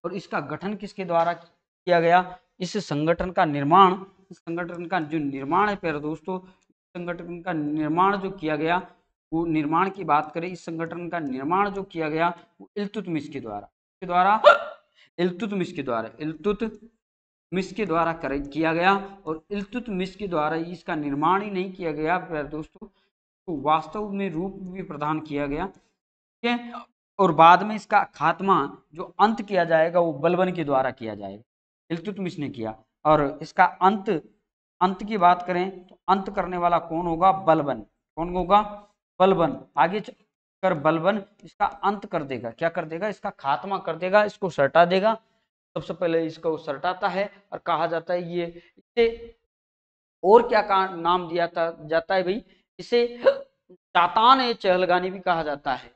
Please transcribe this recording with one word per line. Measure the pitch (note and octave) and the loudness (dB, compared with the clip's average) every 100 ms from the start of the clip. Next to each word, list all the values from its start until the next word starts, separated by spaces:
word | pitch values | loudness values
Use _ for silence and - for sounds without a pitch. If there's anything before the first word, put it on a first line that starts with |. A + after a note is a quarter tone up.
| F3 | -8
और | |
इसका | F#3 - G3+ C#3 | -10 -8 -8 -6
गठन | D3+ F#3+ G#3 | -8 -8 -8
किसके | G3+ - F3+ | -12 -10 -2
द्वारा | E3+ E3+ | 0 0
किया | E3+ - _ _ _ - E3+ | -4 -12 _ _ _ 2 4
गया? | E3 F3+ F3 - _ _ | 6 4 2 -12 _ _
इस | F3+ G#3+ - | -6 -6 -4
संगठन | C#3+ D#3 E3+ F3+ | -2 0 0 -2
का | F#3 E3+ | 0 0
निर्माण, | C#3+ C#3+ F3+ F#3+ F#3 F#3 _ _ | 0 6 10 10 8 -8 _ _
इस | - | -18
संगठन | - E3+ E3+ F3 E3+ | -10 -8 -8 -10 -6
का | F#3 | -6
जो | D3+ D#3+ | -4 -4
निर्माण | C#3+ C3+ C#3 F3 G#3 | -4 -6 -2 0 0
है | G3+ | -2
प्यारे | E3+ D3 | -4 -4
दोस्तों, | D3+ D#3+ - F#3 | -6 -8 -8 -10
इस | F#3 _ _ _ _ F3+ | -12 _ _ _ _ -12
संगठन | F3 F3 E3+ F3 | -10 -10 -10 -10
का | F3+ | -6
निर्माण | E3 D3 D#3 D3+ E3 F#3+ G3+ | -4 -2 -2 0 4 4 2
जो | F#3 | -4
किया | G3 D#3 D3+ | -6 -4 -2
गया, | D#3+ F3+ F#3+ _ _ _ _ | 0 -2 -4 _ _ _ _
वो | D#3+ E3+ | -4 0
निर्माण | D#3 D3 E3 F#3+ | -2 0 2 0
की | G3 D#3+ | -2 0
बात | D3 D3+ | 0 0
करें, | E3+ F3 | -8 -8
इस | F3 - | -10 -10
संगठन | E3 E3 E3+ F3 | -8 -8 -8 -8
का | E3+ | -6
निर्माण | C#3+ B2+ C#3 F#3 G3+ | -6 -6 0 0 0
जो | G3 G3 | -4 -8
किया | E3 D#3 | -6 -4
गया | D#3+ E3+ F#3 _ _ | 0 -2 -2 _ _
वो | F#3+ G#3 | -14 -8
इल्तुतमिश | G3+ A3 F3+ D#3 C#3+ | -8 -8 -6 -6 -6
के | C#3 | -12
द्वारा, | A#2 G#2 A2+ _ _ _ | -10 -12 -12 _ _ _
के | F3 | -2
द्वारा | F3 F#3 G#3+ - - - - _ _ _ - | 2 4 8 8 8 2 -14 _ _ _ -2
इल्तुतमिश | F3+ F3 A3 G3 E3+ | -2 -2 -6 -4 -4
के | - | -6
द्वारा, | C3+ A2+ A2+ - | -4 -4 -6 -8
इल्तुतमिश | D3+ D#3+ G3+ G3+ A3+ - - _ _ _ _ _ _ F3 F#3 | -10 -4 -4 -2 -6 -8 -20 _ _ _ _ _ _ -6 -4
के | G3 G3+ | -6 -2
द्वारा | E3 E3 | 0 0
कर, | D#3+ C3+ C#3 | -4 -6 -6
किया | C#3+ D3+ D#3+ | -6 -2 -2
गया। | E3 F3+ G3 G3 - - | 2 2 2 -2 -14 -10
और | A#3+ _ | -10 _
इल्तुतमिश | G3+ G3 B3 A#3+ F#3 F#3+ - | -10 -8 -10 -6 -6 -6 -8
के | G#3 | -6
द्वारा | D#3+ D3+ E3 E3+ | -2 -2 -4 -6
इसका | F3 - D#3+ | -10 -8 -6
निर्माण | C#3+ C#3 D#3+ F#3+ | -4 0 2 2
ही | G#3 | 0
नहीं | F#3+ F#3+ | -4 -6
किया | F#3 E3+ | -6 -6
गया | D3 D#3 F3+ | -4 -2 -2
प्यारे | F3 D#3 C#3+ | -4 -8 -6
दोस्तों, | D3+ D#3 - A3 | -10 -12 -18 -20
तो | _ _ _ _ _ - D3+ | _ _ _ _ _ -10 -4
वास्तव | C#3+ D#3 D#3 G#3+ G#3 | 0 0 -2 -10 -6
में | G3 G3 | -6 -4
रूप | D#3 G3 G3 | -4 -8 -10
भी | F#3 F#3 | -14 -12
प्रदान | F3+ D3 D3 D#3 | -12 -8 -4 -4
किया | D#3 C#3+ C#3+ | -4 -6 -4
गया, | D3 F#3 | -6 -8
ठीक | - _ _ _ _ _ _ A#3 | -12 _ _ _ _ _ _ -4
है। | A#3+ - - - _ _ - | -4 -6 -16 -18 _ _ 0
और | F#3+ | 2
बाद | D#3 E3 F3+ | 8 8 8
में | G#3 G#3+ | 4 -6
इसका | - G3+ - - | 0 -2 -2 -2
खात्मा | D#3 F3 F#3+ F3 C#3+ - _ | -2 0 2 2 0 -8 _
जो | D3+ F3 - | -16 -14 2
अंत | G#3 A3 | 2 2
किया | G3 F3+ E3 | -2 0 4
जाएगा | E3 E3 F3 | 4 4 2
वो | E3+ C#3+ | 0 0
बलबन | E3 F3 F#3 | 0 2 0
के | F3 | -2
द्वारा | D3 C3+ C3+ | 0 0 0
किया | A#2+ A2 G#2 | -4 -10 -8
जाएगा, | G2 G2+ _ _ _ _ _ | -10 -14 _ _ _ _ _
इल्तुतमिश | E3 G3+ G3+ F3+ D3 | -8 -8 -8 -8 -6
ने | C#3 | -8
किया। | A#2 A2 G#2+ _ _ D3+ | -6 -10 -10 _ _ 2
और | D3+ C#3+ - | 4 2 -4
इसका | D#3+ - F3+ | -8 2 2
अंत, | - F#3 G#3 G3 E3 - _ _ _ _ _ | 4 2 2 -2 -4 -6 _ _ _ _ _
अंत | F#3 F#3+ | 0 0
की | G#3 G#3+ | -6 4
बात | F3 F3 - | 4 4 0
करें | F3+ F#3+ F#3 - | -2 -2 -6 -20
तो | - - | -14 0
अंत | F#3+ F#3+ | 0 0
करने | G3 F3+ F3+ | -4 -4 0
वाला | F3 E3+ | 2 2
कौन | - D#3+ F3 | 0 -4 -2
होगा? | E3 F#3+ | 4 4
बलबन। | F#3+ E3 D#3+ C#3+ A#2 G2+ _ _ - | 4 2 2 2 -6 -10 _ _ -10
कौन | E3+ F3+ | -6 -4
होगा? | F3 G3+ G#3+ - _ _ _ - | 2 2 2 -10 _ _ _ 2
बलबन। | F#3+ F3 D#3+ - - - | 2 4 0 -2 -8 0
आगे | E3 G#3 | 2 0
च-, | - - _ _ _ _ | -8 -20 _ _ _ _
कर | F#3+ E3 | -2 0
बलबन | D3+ E3 F#3+ G#3+ - _ | 0 2 0 -2 -8 _
इसका | E3 _ G3+ | -20 _ -4
अंत | - F#3+ G3+ G#3 | -2 -4 -4 -6
कर | E3+ | -6
देगा। | D#3 B2+ A#2 | -6 -8 -8
क्या | A2+ E3 | -4 -4
कर | E3+ D#3 | -4 -8
देगा? | E3 G#3 | -6 -6
इसका | F#3+ G3+ | -6 -10
खात्मा | - C#3 D3 G3 G3 | -6 -4 -2 -2 -6
कर | F#4+ D#3+ | -6 -6
देगा, | F3+ G#3 | 2 2
इसको | G#3 - F#3 | 2 -2 -6
सटा | - C#3 E3 F3 | 0 4 6 6
देगा। | F#3 G#3 A3 _ _ _ _ _ E3+ | 4 2 -2 _ _ _ _ _ -12
सबसे | D#3 | -10
पहले | E3+ F3 E3 E3 | -4 0 0 -2
इसको | D#3+ E3+ D#3 | -4 -4 -4
सटाता | D#3 C#3 F3 F3+ G3 | -6 -4 -4 -2 -2
है | F3+ G3+ - _ | -2 -6 -8 _
और | F3+ | -10
कहा | - D#3 E3 | -2 0 0
जाता | E3 E3 | -2 -2
है | F3+ E3+ | -4 -4
ये, | F3 E3+ E3+ _ _ | -6 -6 -10 _ _
इसे | _ - A#3 A#3 - _ _ _ _ _ _ _ _ _ | _ 2 2 0 -16 _ _ _ _ _ _ _ _ _
और | F3 A3+ A3+ | 6 6 6
क्या | A3 | 0
का | G3+ G3 F#3+ | 2 0 0
नाम | F3 E3+ F3+ E3+ | -2 0 0 0
दिया | E3+ E3+ | -2 -2
था, | F3 E3 E3 | -2 -4 -4
जाता | D3+ D#3+ - F#3+ | -2 -2 0 0
है | |
भाई? | F3 E3+ - _ _ - | 0 -4 -8 _ _ -20
इसे | F3 A#3+ A#3+ A#3+ B3 | 0 2 2 2 2
चातान | C#5+ - _ _ F3+ _ A#3 A3+ A3 A#3 C4+ | 2 -8 _ _ -20 _ 2 4 6 6 6
ए | A#3+ | 4
चहलगानी | A#3 G3+ F#3 F3+ F3+ F#3 | 0 2 2 4 2 0
भी | F#3+ | -4
कहा | F#3 E3 | -2 0
जाता | D3+ C#3+ C#3+ | -2 -4 -4
है। | B2+ - | -6 -8